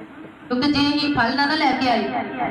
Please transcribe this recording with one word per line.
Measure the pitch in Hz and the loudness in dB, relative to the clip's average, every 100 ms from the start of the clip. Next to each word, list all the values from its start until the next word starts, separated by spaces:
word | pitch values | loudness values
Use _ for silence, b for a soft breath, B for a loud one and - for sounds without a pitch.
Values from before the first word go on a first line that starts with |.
| 320 - - - - | -16 -16 -18 -16 -4
ਕਿਉਂਕਿ | 247 294 | 0 2
ਜੇ | 285 285 294 | 2 2 2
ਅਸੀਂ | 285 269 | 0 2
ਫਲ | 233 269 | 2 2
ਨਾ, | 285 | 0
ਨਾ | 311 | 2
ਲੈ | 277 | 2
ਕੇ | 254 262 | 2 2
ਆਏ, | 226 208 240 - - 233 | 2 0 -4 -6 -4 -4